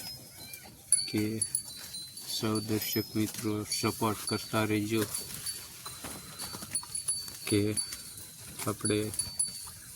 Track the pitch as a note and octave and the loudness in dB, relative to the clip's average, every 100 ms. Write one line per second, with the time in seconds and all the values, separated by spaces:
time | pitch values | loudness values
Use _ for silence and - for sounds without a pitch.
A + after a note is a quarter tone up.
0 | - - - - - - - - - - | -6 -10 -14 -14 -12 -12 -14 -6 2 2
1 | - A2 G#2+ A2 - - - - - - | 4 4 4 2 2 0 -2 -10 -8 -10
2 | - - - - A2 A2 G#2+ G#2+ - A2+ | -10 -10 -4 0 2 2 4 2 2 0
3 | G#2 A2 G#2+ - A2 G#2 G#2 - A2+ - | 2 2 2 2 0 0 0 2 2 4
4 | A2+ G#2 - G#2+ - A2+ G#2+ G#2+ G#2 A2 | 2 2 0 -2 2 4 6 4 4 4
5 | G2+ - - - - - - - - - | 2 0 -4 -6 -6 -6 -10 -10 -10 -8
6 | - - - - - - - - - - | -8 -10 -10 -10 -8 -8 -4 -4 -2 -4
7 | - - - - - G#2 G#2 G#2+ - - | -2 -2 -4 -6 4 6 6 2 0 -4
8 | - - - - - - - G#2 G#2+ G#2 | -10 -12 -12 -12 -12 -4 -2 2 4 4
9 | G#2+ - - - - - - - - | 4 0 -4 0 -2 -2 -10 -12 -14